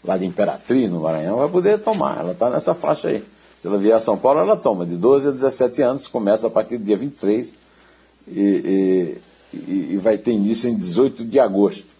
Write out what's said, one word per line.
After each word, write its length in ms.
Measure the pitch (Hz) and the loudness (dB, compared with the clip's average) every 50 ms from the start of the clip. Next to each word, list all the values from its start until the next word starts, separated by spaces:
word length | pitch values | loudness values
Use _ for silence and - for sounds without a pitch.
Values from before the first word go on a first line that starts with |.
| - | -2
lá 140 | 87 95 | -2 -2
de 80 | 92 95 | -2 -2
Imperatriz, 640 | 92 87 - 101 82 - - - - 123 135 120 98 | -4 0 0 0 0 -2 -6 -4 0 0 2 2 0
no 100 | 87 82 | -2 -2
Maranhão, 360 | 78 80 80 78 78 85 104 | -2 -2 -2 -2 -2 -2 0
vai 120 | 123 143 147 | 0 0 0
poder 300 | - 185 180 202 214 214 | 0 2 2 2 2 2
tomar. 400 | 214 226 220 185 - 135 - - | 0 -2 -2 0 -2 -2 -2 -4
Ela 140 | 160 180 180 | -6 -6 -2
tá 160 | 175 113 123 | -2 -2 0
nessa 240 | 127 156 - - 165 | 0 0 -2 -2 -2
faixa 340 | - - 147 151 - - 165 | -2 0 -2 -2 -2 -2 -4
aí. 140 | 127 104 - - _ _ _ _ _ _ | -4 -4 -6 -12 _ _ _ _ _ _
Se 60 | - | -6
ela 100 | 87 101 | -2 -2
vier 180 | 101 98 107 110 | 2 4 4 4
a 60 | 110 | 4
São 160 | 110 120 104 | 2 0 -2
Paulo, 220 | 90 - 127 139 156 | 2 2 2 4 4
ela 160 | 180 202 214 | 4 2 2
toma. 300 | - - 135 104 90 87 | 2 2 -2 0 0 -4
De 100 | 85 87 | -6 -4
doze 320 | 87 92 120 139 139 135 | 0 4 4 4 4 4
a 40 | 143 | 0
dezessete 500 | 135 127 135 135 131 - 131 127 127 - | -2 0 -2 -2 0 0 -2 0 0 0
anos, 260 | 139 120 131 139 - | 0 0 0 -2 -8
começa 400 | - - 123 107 98 107 110 113 | -8 -6 -2 2 2 2 2 0
a 20 | 110 | 0
partir 280 | - 107 110 107 113 | 0 0 -2 -2 -8
do 80 | 120 101 | -6 0
dia 100 | 101 104 | 0 0
vinte 180 | 92 127 143 143 | 0 0 -8 -8
e 40 | - | -4
três 340 | - 98 104 117 123 - - _ _ _ _ _ _ _ _ _ _ _ _ _ _ | -2 0 0 0 -4 -8 -16 _ _ _ _ _ _ _ _ _ _ _ _ _ _
e, 920 | - - 101 101 101 95 87 - - 98 98 95 92 92 92 87 80 - - - _ _ _ _ _ | -10 -4 0 2 2 2 0 0 0 0 2 2 2 2 2 0 -2 -8 -12 -18 _ _ _ _ _
e, 60 | - | -16
e, 360 | - - - 92 98 80 71 92 | -14 -8 -4 -4 -4 -4 -2 -4
e 40 | |
vai 200 | 98 92 110 107 | 0 2 0 0
ter 140 | 101 - 123 | 2 0 0
início 380 | 117 104 98 104 110 104 - 120 | 0 2 2 0 0 0 -2 -2
em 60 | 117 | -2
dezoito 500 | 101 90 90 85 107 135 131 - - 117 | -4 -4 -2 0 2 2 0 0 -6 -10
de 140 | 113 123 135 | 0 2 2
agosto. 480 | 127 - - 98 101 90 - - - _ _ | 2 4 4 2 2 2 2 -4 -16 _ _